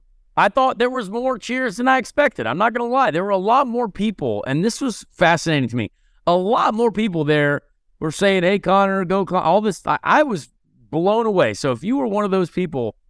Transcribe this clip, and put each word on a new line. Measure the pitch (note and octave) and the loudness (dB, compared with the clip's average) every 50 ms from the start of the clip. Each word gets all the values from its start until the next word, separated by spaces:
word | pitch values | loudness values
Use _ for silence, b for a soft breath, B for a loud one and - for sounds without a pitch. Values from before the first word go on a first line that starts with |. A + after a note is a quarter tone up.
| _ _ _ _ _ _ - | _ _ _ _ _ _ 0
I | - F3 G#3 | 2 2 2
thought | - C4+ C4 C4 - G3 | 4 2 0 0 2 0
there | A#3 B3 | -2 -2
was | C4 C4 G#3+ F3+ | -2 -4 -6 -6
more | G#3 A#3 B3+ C4 B3+ G3 | -6 -4 -2 -2 -4 -4
cheers | - - A#3+ C4 C4 A#3+ F3 G#3+ | -6 -6 -4 -2 -2 -4 -4 -2
than | B3 C4 | 0 2
I | C4 C4 | 2 2
expected. | A3 - - - D4 C4+ - - - A2 | 0 -4 0 0 0 0 0 -2 -4 -4
I'm | B2 F3+ | -2 0
not | G#3+ A#3+ A3 | 0 0 0
gonna | A#3+ A#3+ A#3 | -2 -4 -2
lie. | B3 C4+ C4 G3+ | 0 0 0 2
There | C#3+ E3 F#3+ | 0 0 0
were | G3+ | 0
a | G3+ F#3+ | 0 0
lot | F#3 G#3+ A#3 C4+ C#4 B3 | 2 2 2 2 2 0
more | A3+ A#3+ A#3+ G#3 | -2 -4 -4 -4
people, | - - G3+ A3+ G3 - D3 A#2+ G#2 G#2 - - | -4 -2 -2 -2 -2 -2 -4 -4 -2 -4 -4 -2
and | C3+ D3+ F3+ | -2 0 0
this | A#3 - - | 0 -2 -2
was | C#4+ C4 G3+ - - _ | -4 -4 -4 -6 -12 _
fascinating | _ - F3+ E3 E3+ D#3 - F3 D#3 C#3+ C3 A2 | _ 2 4 4 4 2 0 0 0 0 0 -2
to | A#2 | -2
me. | A#2+ G#2+ - _ _ _ _ _ _ - | -4 -6 -6 _ _ _ _ _ _ 0
A | - F3 | 2 2
lot | F#3 F#3 G3 A#3+ - - - A3 | 2 2 0 0 2 2 0 0
more | A3 A#3+ A#3 | 2 0 0
people | F3 G3+ A3 A3 E3+ E3 D3+ | 0 0 -2 -2 0 -2 0
there | D3 D3+ D3+ D3 C#3+ C#3+ C3+ _ _ _ _ _ _ _ - | 2 2 2 2 2 0 -2 _ _ _ _ _ _ _ -8
were | - D#3+ | -6 -6
saying, | D3 - G3+ G3 G3 F#3 E3+ | -4 0 2 2 2 4 2
"Hey, | F3+ G3+ G3 | 2 0 0
Connor, | - F#3 F#3+ G3 G3 G3 F#3+ F#3+ F#3+ | 0 2 2 2 2 2 0 -2 -2
go, | E3 F#3+ G3 F#3+ | -2 -2 -2 -2
Con-," | - F3 F#3 - | -2 -2 -2 0
all | D#3+ F3 G#3+ | 2 2 2
this. | G#3+ A3 E3+ - - | 2 0 -4 -4 -4
I, | - D3 - - | -4 -4 -2 0
I | - G3 C#4 D4+ | 2 2 2 2
was | C#4 G#3+ D#3 C3 - _ _ _ _ _ _ A#2+ - | 2 -2 -6 -6 -10 _ _ _ _ _ _ _ -6
blown | - D#3 F3 G3 G#3+ A3+ A#3 | -4 -2 0 2 2 2 2
away. | A3 G3+ F3+ C#3+ A2 G2+ | 0 2 2 2 2 0
So | - - C#3 | -2 -2 -2
if | B2 A2+ C#3+ | -2 -2 -2
you | G#3 C4 C#4+ | -2 -2 -2
were | C4 A3+ | -2 -2
one | G3 G#3 G#3 | -2 -2 -2
of | G3 | 0
those | F#3 F#3+ F3+ D#3+ | 0 0 0 -2
people, | - F3+ F#3 D#3+ D#3 C3 A#2+ G#2+ - _ _ | -2 -4 -4 -4 -4 -4 -4 -4 -6 _ _